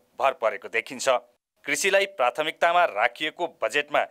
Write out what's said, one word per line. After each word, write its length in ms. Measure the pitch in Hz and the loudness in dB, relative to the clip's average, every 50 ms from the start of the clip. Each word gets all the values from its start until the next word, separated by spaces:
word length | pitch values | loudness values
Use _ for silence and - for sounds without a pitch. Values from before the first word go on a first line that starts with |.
| _ _ _ - | _ _ _ 0
भर 120 | 120 135 | 0 0
परेको 360 | 131 - 117 110 104 98 - 104 | 0 0 -2 -2 -2 -2 -10 -6
देखिन्छ। 420 | - 113 113 - 139 120 - 139 127 - - _ _ _ _ _ _ _ _ | -6 -6 -6 -4 -10 -4 0 0 0 0 -2 _ _ _ _ _ _ _ _
कृषिलाई 400 | - - - - 196 190 196 196 | -6 -4 0 0 2 2 2 2
प्राथमिकतामा 800 | 196 - - 127 120 - - 156 156 160 - - 170 170 175 175 | 0 -2 0 0 0 0 0 -4 -6 -2 0 0 2 4 4 2
राखिएको 720 | 151 101 101 110 123 - - 156 156 151 - 175 156 - _ - | 2 2 0 0 0 0 -2 -6 -8 -4 -6 -6 -8 -6 _ -6
बजेटमा 420 | 113 113 143 147 147 147 139 107 - | -2 -2 -2 -2 0 0 -2 -2 -2